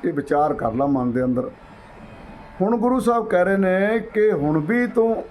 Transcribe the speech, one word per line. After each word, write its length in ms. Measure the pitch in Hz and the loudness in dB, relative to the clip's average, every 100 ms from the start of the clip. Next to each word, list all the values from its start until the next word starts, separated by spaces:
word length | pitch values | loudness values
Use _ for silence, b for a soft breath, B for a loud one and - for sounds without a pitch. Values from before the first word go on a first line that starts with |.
| 139 | -2
ਇਹ 80 | |
ਵਿਚਾਰ 400 | 147 143 147 151 | -4 -2 0 0
ਕਰ 200 | 139 117 | 0 -4
ਲਾ 120 | 113 143 | -2 0
ਮਨ 260 | 135 123 | 0 0
ਦੇ 120 | 120 | 0
ਅੰਦਰ। 280 | 127 123 127 - - - - - - - - - - - | 0 0 -4 -10 -20 -20 -20 -20 -20 -20 -20 -20 -20 -4
ਹੁਣ 160 | 190 240 | -2 0
ਗੁਰੂ 220 | 240 254 | 2 2
ਸਾਹਿਬ 280 | 233 233 220 | 2 0 2
ਕਹਿ 180 | 180 180 | 2 2
ਰਹੇ 120 | 196 | 2
ਨੇ 420 | 190 185 202 226 220 | 2 2 2 0 -2
ਕਿ 180 | 220 214 | 0 2
ਹੁਣ 280 | 180 147 156 | 2 2 0
ਵੀ 280 | 151 233 247 | 0 0 0
ਤੂੰ 360 | 240 226 220 - | 2 2 0 -6